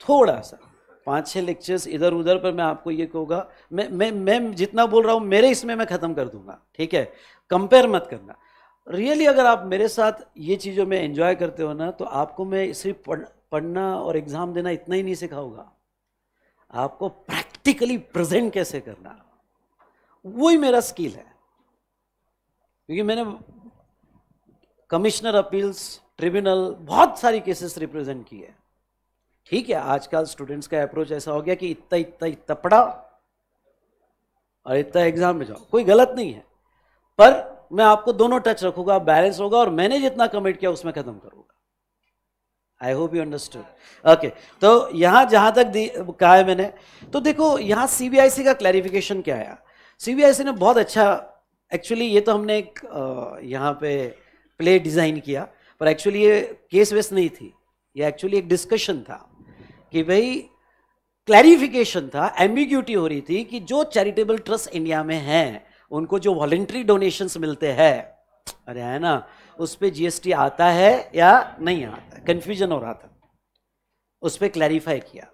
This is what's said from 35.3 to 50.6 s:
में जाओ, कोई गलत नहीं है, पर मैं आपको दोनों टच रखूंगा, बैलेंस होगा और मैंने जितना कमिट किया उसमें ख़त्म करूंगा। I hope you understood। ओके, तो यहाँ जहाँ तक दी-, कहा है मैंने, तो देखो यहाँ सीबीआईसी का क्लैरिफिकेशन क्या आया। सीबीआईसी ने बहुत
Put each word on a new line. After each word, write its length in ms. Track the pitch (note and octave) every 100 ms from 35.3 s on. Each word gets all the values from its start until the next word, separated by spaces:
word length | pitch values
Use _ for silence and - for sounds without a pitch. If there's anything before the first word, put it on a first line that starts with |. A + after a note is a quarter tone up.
| E3
में 100 | A2
जाओ, 120 | G#2 _
कोई 120 | A#3
गलत 300 | F#3+ A3 B3+ B3+
नहीं 180 | F3+
है, 60 | G#2+ _ _ _ _ _ _ _ -
पर 380 | A#3 C4+ - - _
मैं 140 | F#3 A3
आपको 280 | G#3+ A3+
दोनों 260 | G3+ A#3 B3
टच 240 | A3+ G#3+
रखूंगा, 360 | F#3 F3+ F3+ F#3+
बैलेंस 400 | D#3+ D#3 F#3+ F#3+
होगा 180 | G3+ A#3
और 120 | A3
मैंने 300 | D#3+ G3 C#4+
जितना 280 | C4+ A#3 A3+
कमिट 320 | G#3 G3 F#3+
किया 120 | F#3
उसमें 220 | E3+ E3+
ख़त्म 200 | D#3 B2
करूंगा। 420 | G#2 G2 - _ _ _ _ _ _ _ _ _ _ _ _ _ _ B2+
I 100 | C3+
hope 160 | E3
you 120 | E3 D3+
understood। 400 | D3 - A#2 G2+ _ - - D#3+
ओके, 200 | D#3+ C#3+ - - _
तो 280 | G3+ A#3 -
यहाँ 360 | E3 F3 A3+ B3
जहाँ 280 | G#3+ G#3+
तक 120 | A3 A#3
दी-, 500 | G#3 A3 - F3+ E3+
कहा 160 | F3+ F#3
है 120 | F#3+
मैंने, 260 | F#3 G3 - - - -
तो 60 | C#4+
देखो 400 | D4 D4 D#4 C#4
यहाँ 280 | G3+ G#3+ C4
सीबीआईसी 560 | - B3 C4+ C4+ C4+
का 100 | C4+
क्लैरिफिकेशन 680 | C4 F#3+ F#3+ F#3+ G3 F#3 F#3+
क्या 140 | E3 A#2+
आया। 220 | G#2 - _ _ _ _
सीबीआईसी 440 | A#3 C4 C#4+ B3+
ने 80 | C#4
बहुत 260 | G#3+